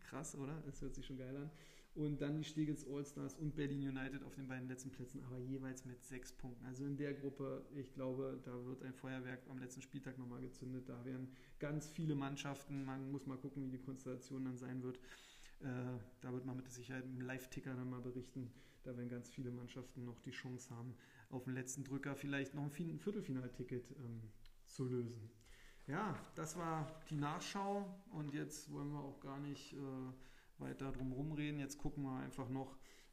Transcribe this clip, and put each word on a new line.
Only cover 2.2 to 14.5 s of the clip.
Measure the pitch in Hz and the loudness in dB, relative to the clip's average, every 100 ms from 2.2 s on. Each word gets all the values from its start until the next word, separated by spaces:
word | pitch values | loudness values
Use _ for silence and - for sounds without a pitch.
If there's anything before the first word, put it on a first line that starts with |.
dann | 143 156 | 4 4
die | |
Steglitz | 151 156 151 143 127 | 4 6 6 4 2
Allstars | 143 143 143 139 147 | 0 -2 -2 -2 0
und | 151 151 | 2 4
Berlin | 143 143 139 | 4 4 4
United | 131 131 139 | 2 0 -2
auf | - 139 | -4 -4
den | 131 | -2
beiden | 127 127 | 0 -2
letzten | - 131 | -2 -4
Plätzen, | - 123 135 | -4 -4 -4
aber | 127 127 | -4 -2
jeweils | 127 135 131 127 | 0 0 0 -2
mit | 123 123 | -6 -8
sechs | - 127 - | -6 -6 -6
Punkten. | - 131 120 127 | -4 -4 -4 -4
Also | 127 143 | 0 2
in | 139 | 2
der | 143 | 2
Gruppe, | 135 139 135 135 131 - | 2 0 0 0 -2 -2
ich | 143 123 | -6 -4
glaube, | 135 131 131 131 131 | 0 2 2 2 0
da | 127 123 123 | -2 -4 -2
wird | 131 | -2
ein | 131 | -4
Feuerwerk | 127 131 131 127 127 - | -4 -2 -2 -2 -4 -4
am | 131 | -4
letzten | 127 - | -4 -6
Spieltag | - 139 135 127 | -6 -4 -4 -4
nochmal | 120 123 | -4 -2
gezündet. | 127 - 127 127 127 | -4 -4 -2 -2 -2
Da | 123 | -4
werden | 127 127 131 - - - | -2 -2 -2 -6 -12 -2
ganz | 147 151 - | 2 2 2
viele | - 160 139 | 4 6 6
Mannschaften, | 139 139 143 135 - 139 135 | 4 2 0 -2 0 0 0
man | 131 135 | 0 0
muss | 139 135 | 0 0
mal | 127 | -2
gucken, | 139 139 131 | -2 0 0
wie | |
die | 127 | 0
Konstellation | 139 127 127 127 - 131 | -2 -2 -2 -2 -2 0
dann | 131 | 2